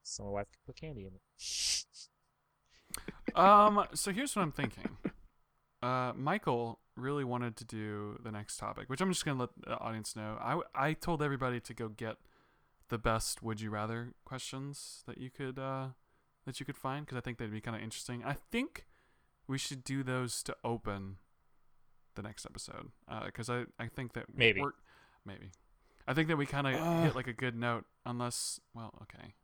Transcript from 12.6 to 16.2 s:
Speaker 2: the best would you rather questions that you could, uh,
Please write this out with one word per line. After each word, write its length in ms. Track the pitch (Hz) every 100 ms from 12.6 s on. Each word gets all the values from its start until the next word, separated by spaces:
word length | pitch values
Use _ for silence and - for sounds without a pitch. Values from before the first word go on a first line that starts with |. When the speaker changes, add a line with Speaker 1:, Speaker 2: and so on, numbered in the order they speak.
| _ _ _
Speaker 2:
the 80 | 117
best 440 | 117 113 - -
would 180 | 113 110
you 100 | 110
rather 420 | 107 107 117 120 -
questions 800 | - 127 - 135 139 143 - - -
that 120 | -
you 120 | 127
could, 280 | - 131 131
uh, 300 | 135 135 131 - _ _